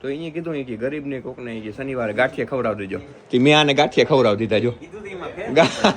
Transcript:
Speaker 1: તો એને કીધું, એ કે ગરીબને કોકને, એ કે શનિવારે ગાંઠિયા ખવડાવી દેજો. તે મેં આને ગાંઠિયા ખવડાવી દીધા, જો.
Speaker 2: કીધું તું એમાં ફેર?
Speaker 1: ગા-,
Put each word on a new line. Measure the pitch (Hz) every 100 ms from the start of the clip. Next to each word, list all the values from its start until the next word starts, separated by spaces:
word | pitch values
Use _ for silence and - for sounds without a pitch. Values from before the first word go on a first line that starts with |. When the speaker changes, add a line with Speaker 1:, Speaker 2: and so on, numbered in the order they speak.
Speaker 1:
તો | 131
એને | 143 165
કીધું, | 160 165 147
એ |
કે | 127 110
ગરીબને | 127 151 143 131
કોકને, | 123 127 120 113
એ |
કે | 107
શનિવારે | 110 135 127 110
ગાંઠિયા | 107 127 - 117
ખવડાવી | 135 113 104 95
દેજો. | 92 - - -
તે | 127
મેં | 139 151
આને | 147
ગાંઠિયા | 139 135 - 120
ખવડાવી | 139 117 104
દીધા, | 110 107
જો. | 120
Speaker 2:
કીધું | 120 - -
તું | -
એમાં | - -
ફેર? | - -
Speaker 1:
ગા-, | 139 - - 208